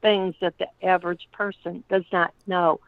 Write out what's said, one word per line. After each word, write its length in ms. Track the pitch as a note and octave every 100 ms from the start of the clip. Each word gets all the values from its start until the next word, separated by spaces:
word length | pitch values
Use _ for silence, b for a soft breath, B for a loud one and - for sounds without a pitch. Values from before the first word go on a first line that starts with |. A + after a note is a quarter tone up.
things 320 | G#3+ G3+ F#3 E3
that 140 | F3+ -
the 100 | F3+ - F#3
average 400 | F#3 F3 F3 -
person 500 | - G3+ - - F3 -
does 160 | F#3+ F3
not 200 | F#3 E3+ - -
know 320 | F#3 E3+ -